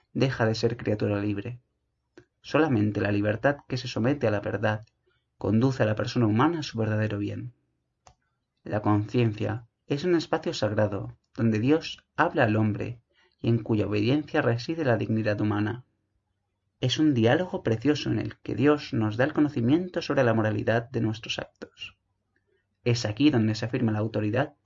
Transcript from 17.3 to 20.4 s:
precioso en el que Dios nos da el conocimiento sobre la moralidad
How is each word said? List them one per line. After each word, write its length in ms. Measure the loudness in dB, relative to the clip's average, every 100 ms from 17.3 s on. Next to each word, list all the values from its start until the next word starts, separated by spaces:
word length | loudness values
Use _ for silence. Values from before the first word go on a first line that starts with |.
| 4 0 -4
precioso 480 | -2 0 0 0 0
en 80 | -4
el 180 | -4 -10
que 160 | -8 0
Dios 360 | 2 2 0
nos 240 | -2 -2 0
da 80 |
el 80 | 0
conocimiento 680 | 2 0 0 2 2 0 -6
sobre 240 | -2 2 4
la 80 |
moralidad 560 | 4